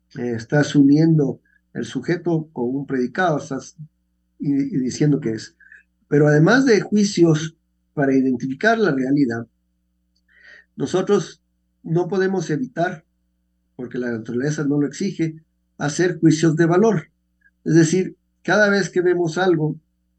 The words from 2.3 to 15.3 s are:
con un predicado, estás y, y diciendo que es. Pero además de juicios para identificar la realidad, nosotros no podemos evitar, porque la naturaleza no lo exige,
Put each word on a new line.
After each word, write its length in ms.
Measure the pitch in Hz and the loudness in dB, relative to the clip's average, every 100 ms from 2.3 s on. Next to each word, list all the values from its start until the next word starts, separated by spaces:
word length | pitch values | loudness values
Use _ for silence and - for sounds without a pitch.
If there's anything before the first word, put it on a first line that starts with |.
| 160 156 | -4 -4
con 240 | - 123 | -6 -6
un 120 | 135 135 | -6 -6
predicado, 500 | 135 123 - 185 143 | -4 -4 -2 -2 -2
estás 400 | - 135 - - 151 _ _ _ _ _ | -6 -12 -12 -20 -20 _ _ _ _ _
y, 140 | 147 | -4
y 240 | 139 139 170 | -2 -2 -4
diciendo 420 | 127 - 151 139 | -4 -2 0 0
que 120 | 113 | -2
es. 220 | 110 - _ _ - _ _ _ | -8 -12 _ _ -20 _ _ _
Pero 200 | 147 147 | 2 4
además 360 | 147 165 247 | 4 4 4
de 160 | 269 202 | 4 2
juicios 800 | - 208 196 - 170 151 160 - _ _ _ | 2 0 0 2 2 2 -2 -12 _ _ _
para 220 | - 139 | -2 0
identificar 640 | 135 131 123 135 135 214 226 | 2 0 -2 -6 -2 0 2
la 140 | 196 | 0
realidad, 540 | 135 131 147 127 117 117 _ _ _ _ _ _ _ _ _ - - _ - | 0 0 0 0 -2 -10 _ _ _ _ _ _ _ _ _ -20 -20 _ -10
nosotros 680 | 139 180 190 196 160 - _ _ _ _ | -4 -4 0 0 0 -14 _ _ _ _
no 260 | 170 165 165 | -4 -2 0
podemos 400 | 196 190 190 160 | -2 -2 -2 -4
evitar, 560 | 143 123 - 175 - _ _ _ _ _ _ _ - | -6 -6 -4 -4 -6 _ _ _ _ _ _ _ -14
porque 220 | 120 127 | -10 -8
la 120 | 123 | -6
naturaleza 540 | 117 113 120 143 151 | -6 -6 -4 -4 -2
no 160 | 143 147 | -2 0
lo 60 | 143 | -2
exige, 580 | - 196 160 160 | -4 -6 -4 -6